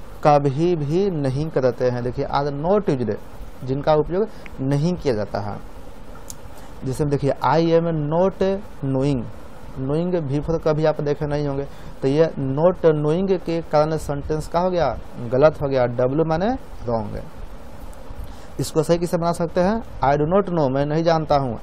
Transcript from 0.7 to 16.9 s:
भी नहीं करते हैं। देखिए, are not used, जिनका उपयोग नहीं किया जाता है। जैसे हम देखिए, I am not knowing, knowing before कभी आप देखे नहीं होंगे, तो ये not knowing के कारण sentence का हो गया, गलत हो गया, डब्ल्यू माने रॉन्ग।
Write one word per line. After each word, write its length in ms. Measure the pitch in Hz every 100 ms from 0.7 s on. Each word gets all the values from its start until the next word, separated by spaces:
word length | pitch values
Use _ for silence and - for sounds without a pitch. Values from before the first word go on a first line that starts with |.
| 175
भी 340 | 143 165 202
नहीं 400 | 165 139 127 160
करते 400 | 156 127 117 127
हैं। 140 | 123
देखिए, 200 | 123 123
are 400 | 139 131 143 143 160
not 300 | 208 202 139
used, 180 | 113 101 - - - -
जिनका 300 | 127 135 151
उपयोग 340 | 156 147 175 214 - - -
नहीं 340 | 135 143 156
किया 200 | 175 143
जाता 240 | 107 101 104
है। 160 | 101 104 - - - - - - - - - - - -
जैसे 200 | 131 127
हम 60 | 147
देखिए, 200 | 139 139
I 300 | - 123 151
am 260 | 165 165 170
not 720 | 160 147 165 190 185 190 196 - -
knowing, 400 | 139 135 139 135 110 - - - - -
knowing 520 | 131 151 175 180 147
before 300 | 143 147 165
कभी 200 | 160 151
आप 160 | 156 151
देखे 260 | 147 143 151
नहीं 220 | 147 147
होंगे, 180 | 139 139 - - -
तो 60 | 135
ये 160 | 143 160 -
not 520 | 135 135 170 180 165 151
knowing 500 | 147 165 190 185 170
के 140 | 165
कारण 360 | 160 151 151 156
sentence 520 | - 143 - 156 -
का 120 | 165
हो 100 | 180
गया, 280 | 180 143 110 - -
गलत 420 | 120 127 151 156
हो 60 | 143
गया, 180 | 135 120
डब्ल्यू 380 | 120 127 143
माने 240 | 160 160 202 262 - -
रॉन्ग। 360 | 113